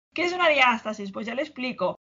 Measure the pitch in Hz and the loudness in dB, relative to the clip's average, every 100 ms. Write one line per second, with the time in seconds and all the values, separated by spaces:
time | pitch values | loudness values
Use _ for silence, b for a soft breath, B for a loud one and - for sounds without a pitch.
0 | _ - 349 359 349 285 254 226 220 208 | _ -2 -2 2 4 6 4 4 -2 -8
1 | 202 208 220 247 302 - 254 - 180 - | -8 -8 -6 -6 -6 -6 -8 -2 -2 -4
2 | _ | _